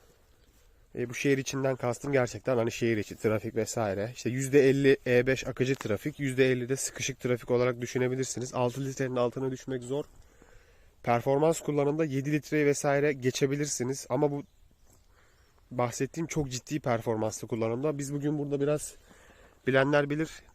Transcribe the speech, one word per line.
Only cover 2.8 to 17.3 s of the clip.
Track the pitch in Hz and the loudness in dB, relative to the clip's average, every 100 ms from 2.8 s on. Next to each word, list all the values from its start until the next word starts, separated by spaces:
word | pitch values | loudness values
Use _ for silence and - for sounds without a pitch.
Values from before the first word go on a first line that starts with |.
| 117 107 | 0 0
içi, | 95 - | -2 -2
trafik | 110 107 113 113 | 0 0 -2 -4
vesaire. | 107 120 107 95 113 123 | -4 -2 -2 -2 -4 -6
İşte | 117 | -6
yüzde | 127 135 143 135 | -4 4 6 6
elli | 139 139 135 131 | 6 6 4 4
E | 123 127 | 4 4
beş | 131 - | 0 -2
akıcı | 127 127 135 | -2 0 0
trafik, | 110 101 151 147 | -2 -2 -4 -4
yüzde | 139 127 131 | -2 4 4
elli | 127 120 | 2 -2
de | 135 | -4
sıkışık | - - - 131 | -4 -6 -8 -4
trafik | 123 120 - | -2 -2 0
olarak | 120 123 120 | 2 2 0
düşünebilirsiniz. | 120 123 127 131 127 113 127 | -4 -2 0 0 -4 -6 -6
Altı | 123 123 127 135 | -2 0 -2 -6
litrenin | 131 127 127 | -4 -2 0
altına | 120 135 131 | 0 0 -4
düşmek | 131 - 131 | -4 -6 -8
zor. | 120 143 - - - - - - - - - _ | -4 -6 -6 -14 -20 -20 -20 -20 -20 -20 -20 _
Performans | - 120 135 139 160 160 | 0 2 2 4 4 2
kullanımda | - 143 143 156 156 | 0 0 2 0 0
yedi | 135 135 | -2 0
litreyi | 151 - 151 143 | -2 0 2 2
vesaire | 139 147 139 147 | 2 2 2 2
geçebilirsiniz. | 139 123 - 143 143 147 - 123 139 - | 0 0 2 0 0 -2 -2 -4 -4 -4
Ama | 131 147 | 0 0
bu | 143 - _ - _ - _ _ _ _ _ _ _ - | 0 -8 _ -20 _ -20 _ _ _ _ _ _ _ -8
bahsettiğim | 123 123 - 135 165 160 | -2 -2 0 -4 -4 -4
çok | 160 135 | -2 -4
ciddi | 127 - 147 | -6 -6 -4
performanslı | 135 117 120 107 110 | 0 0 0 0 -2